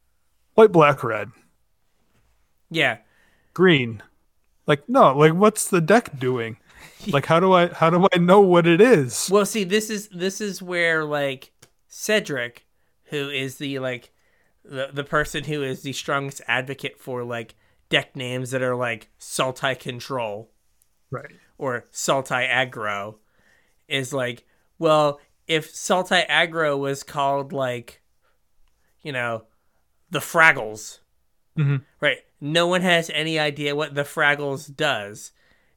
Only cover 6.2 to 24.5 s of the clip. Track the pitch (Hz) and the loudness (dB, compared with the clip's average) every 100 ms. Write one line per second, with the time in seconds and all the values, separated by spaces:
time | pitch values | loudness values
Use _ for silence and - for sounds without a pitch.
6.2 | 127 123 113 110 _ - - - 208 143 | -4 -2 -6 -10 _ -20 -20 -16 -2 0
7.2 | - 165 190 185 175 - 165 175 190 180 | 4 4 6 4 4 2 2 4 4 4
8.2 | 180 202 196 175 170 170 240 196 127 - | 6 8 8 6 6 6 6 6 2 -4
9.2 | - 202 196 226 180 214 214 214 202 175 | 0 2 2 -2 -2 -2 -2 -8 -10 -6
10.2 | 185 196 208 180 185 175 170 160 151 147 | -6 -6 -8 -10 -6 -2 0 -2 -2 -4
11.2 | 143 135 - _ _ _ _ - - 214 | -4 -6 -14 _ _ _ _ -10 -2 -2
12.2 | 208 135 120 - _ _ _ _ - 147 | -2 -8 -8 -12 _ _ _ _ -10 -8
13.2 | 139 139 135 127 143 135 131 123 - _ | -6 -6 -8 -8 -8 -6 -8 -10 -14 _
14.2 | _ _ _ _ - 135 139 143 139 156 | _ _ _ _ -14 -10 -10 -8 -4 -4
15.2 | 147 156 139 151 135 131 139 127 - 139 | -4 -6 -8 -6 -6 -8 -10 -10 -6 -6
16.2 | 139 - - 123 131 135 135 - - 123 | -6 -10 -4 -4 -4 -10 -12 -12 -12 -10
17.2 | 120 117 113 _ _ _ - 151 - 147 | -8 -10 -12 _ _ _ -4 -4 -4 -10
18.2 | 123 127 127 131 127 123 120 113 - _ | -8 -8 -6 -4 -4 -4 -4 -6 -12 _
19.2 | - - 131 127 135 127 143 120 - 131 | -10 -4 -4 -4 -4 -4 -8 -12 -8 -6
20.2 | 113 104 117 _ _ _ _ _ - 123 | -6 -8 -14 _ _ _ _ _ -16 -14
21.2 | - _ _ - 135 120 - - - 139 | -16 _ _ -10 -8 -8 -10 -8 -2 -2
22.2 | 131 127 127 123 131 123 107 101 104 - | -2 -4 -2 -2 -2 -6 -6 -6 -8 -14
23.2 | _ _ _ _ _ _ - 143 127 135 | _ _ _ _ _ _ -8 -6 -4 -6
24.2 | 123 120 _ | -6 -8 _